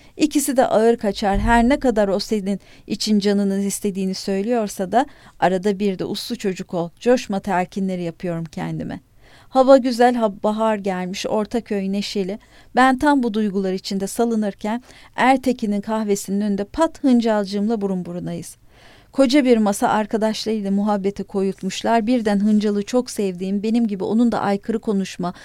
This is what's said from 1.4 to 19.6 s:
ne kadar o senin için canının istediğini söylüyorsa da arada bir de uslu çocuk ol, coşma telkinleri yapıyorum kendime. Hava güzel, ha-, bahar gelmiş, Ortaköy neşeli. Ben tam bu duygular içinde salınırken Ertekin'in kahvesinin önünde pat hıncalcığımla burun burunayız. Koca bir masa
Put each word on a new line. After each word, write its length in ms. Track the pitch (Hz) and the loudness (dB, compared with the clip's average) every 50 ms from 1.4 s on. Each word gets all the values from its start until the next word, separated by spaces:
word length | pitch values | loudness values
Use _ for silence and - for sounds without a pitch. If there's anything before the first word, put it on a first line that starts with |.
| 214 233 233 233 233 240 | 2 4 4 4 4 4
ne 100 | 285 294 | 2 2
kadar 280 | 269 254 214 220 208 196 | 2 0 2 2 2 2
o 120 | 185 202 | 0 -2
senin 400 | - - 220 214 185 196 202 185 - - - - - - | -2 -2 -4 -2 -2 -2 -4 -6 -6 -12 -20 -18 -10 -8
için 320 | 220 - - 208 214 202 | -6 -4 -2 0 2 2
canının 420 | 190 208 202 202 202 196 196 196 | 2 2 2 2 0 0 0 -2
istediğini 520 | 202 202 190 - - 208 185 196 190 185 190 | -2 -4 -4 -4 -4 -4 -4 -4 -4 -4 -4
söylüyorsa 800 | - - 208 196 196 196 233 247 233 214 202 - - 190 180 | -6 -4 -4 -2 -2 -2 -2 -2 -2 -2 -4 -4 -6 -4 0
da 140 | 202 240 302 - - - - - - - | 0 0 0 0 -4 -18 -20 -20 -6 -2
arada 400 | - 180 185 185 185 208 202 190 | 0 0 0 0 0 0 -2 0
bir 200 | 208 202 185 170 | 0 -2 -2 -2
de 60 | 170 | -4
uslu 300 | - 208 - - - 240 | -6 -6 -8 -8 -8 -8
çocuk 380 | - - 196 185 - 185 - 190 | -6 -4 -6 -6 -6 -8 -6 -6
ol, 160 | 170 170 170 - - | -4 -4 -6 -8 -4
coşma 400 | - 240 254 254 - - 196 190 | 0 2 2 2 0 -4 -6 -6
telkinleri 640 | - 202 185 180 180 - - 202 190 185 185 175 175 | -4 -2 -2 -2 -2 -2 -4 -4 -4 -4 -4 -4 -6
yapıyorum 420 | 165 165 - - 175 170 165 165 | -8 -8 -8 -6 -6 -6 -6 -8
kendime. 540 | 160 - 185 165 165 160 160 - - - - - _ _ - - - - - - - | -10 -10 -8 -8 -6 -6 -8 -8 -8 -10 -12 -14 _ _ -20 -20 -20 -20 -20 -12 -2
Hava 280 | - 262 254 254 277 277 | 2 4 6 8 8 6
güzel, 380 | 233 262 240 226 240 247 247 | 6 4 2 4 4 4 4
ha-, 280 | 240 226 214 196 - - | 2 0 -2 -2 -2 -2
bahar 320 | 214 214 220 220 220 214 | -2 -2 0 0 0 0
gelmiş, 500 | 202 190 196 185 180 185 180 202 - - - | -2 -4 -4 -4 -4 -6 -6 -6 -6 -4 -2
Ortaköy 640 | - 214 214 - - 233 220 - 208 202 190 190 | -2 -2 -2 -2 -4 -4 -4 -4 -4 -4 -2 -2
neşeli. 480 | 196 208 202 - - 208 190 180 208 240 - _ - - - - - | -4 -4 -4 -4 -4 -4 -4 -4 -6 -10 -12 _ -20 -20 -16 -4 2
Ben 240 | 240 254 269 262 262 | 4 4 4 4 4
tam 240 | 302 294 285 277 240 | 4 4 4 4 2
bu 100 | 233 202 | 0 0
duygular 400 | 220 214 208 180 202 190 190 185 | 0 0 0 0 -2 -2 -2 -2
içinde 340 | 190 - - 202 190 196 196 | -4 -4 -6 -4 -4 -4 -4
salınırken 760 | - - 233 233 226 220 214 202 - - - 208 226 240 - - - - - - - | -2 0 0 0 0 0 -2 -2 -4 -6 -6 -6 -6 -6 -8 -12 -20 -20 -20 -10 -2
Ertekin'in 640 | - 233 254 269 262 - 254 247 - 226 202 208 202 | 2 4 4 4 4 2 0 -2 -2 -2 -2 -2 -2
kahvesinin 600 | 202 226 220 220 220 202 202 202 - - 196 202 | -2 -2 -4 -2 0 0 -2 -2 -2 -2 -2 -2
önünde 220 | 208 208 202 196 202 | 0 -2 -2 -2 -4
pat 400 | - - 302 330 320 - - - | -4 -2 0 0 0 0 0 2
hıncalcığımla 800 | 269 247 240 220 233 214 208 202 190 202 202 202 220 233 208 | 4 4 4 4 2 2 0 0 -2 -2 -2 -2 -2 -2 -2
burun 240 | 196 196 185 180 175 | -2 -2 -4 -4 -6
burunayız. 520 | 175 175 180 170 170 170 170 - - - _ - - _ - - - - - - _ | -8 -8 -8 -8 -8 -8 -8 -10 -12 -16 _ -20 -20 _ -20 -20 -20 -20 -20 -20 _
Koca 340 | - - 269 233 262 302 247 | 2 2 4 4 6 4 6
bir 120 | 254 233 | 6 4
masa 300 | 220 | 4